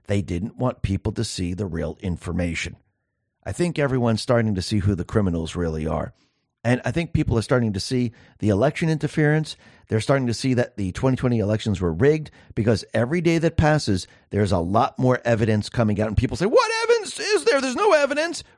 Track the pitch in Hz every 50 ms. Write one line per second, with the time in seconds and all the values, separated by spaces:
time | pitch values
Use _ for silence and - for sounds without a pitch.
0 | _ - 101 101 92 - 92 85 92 131 - - 123 127 113 - - - 101 95
1 | - 113 98 - 113 - - - 92 87 92 90 104 92 78 82 78 78 78 -
2 | - 95 85 80 - 90 85 87 87 85 80 - - - - - _ _ _ _
3 | _ _ _ _ _ _ _ _ - 87 95 - 175 175 156 151 143 135 127 131
4 | 120 117 113 104 - - 123 117 113 110 101 90 87 - 110 104 90 101 101 82
5 | 87 - - 113 101 92 85 82 82 80 - 87 85 82 78 78 76 78 80 78
6 | - - - _ _ _ _ _ _ _ _ _ - 117 123 123 - 131 120 165
7 | 170 - - 156 151 - 117 113 104 - 139 123 120 110 98 95 - - 131 123
8 | 123 117 - - - - _ - - 107 101 95 120 151 156 - 175 160 160 147
9 | - 143 - 160 156 147 151 156 156 - - - - - - _ _ - 98 110
10 | - - 139 139 131 120 113 - - 135 127 113 120 - - - 101 92 - -
11 | - 135 127 117 - 123 120 113 98 101 107 110 - 113 101 82 92 85 80 82
12 | 120 143 156 160 151 - - - - - - - 104 113 113 92 - - - 113
13 | 117 120 160 180 165 170 165 165 156 165 160 - 165 151 151 151 - - 98 90
14 | - - - _ _ _ - 101 104 92 98 87 85 87 98 113 131 135 - -
15 | 127 127 127 - - 120 117 104 117 110 110 104 98 - - 120 117 107 104 104
16 | 107 110 104 - 113 - - - 165 214 277 494 480 440 453 453 466 453 480 453
17 | 392 262 - - - 381 427 370 - 440 466 277 254 262 240 311 415 440 330 302
18 | 285 - 285 294 320 339 311 - - _ _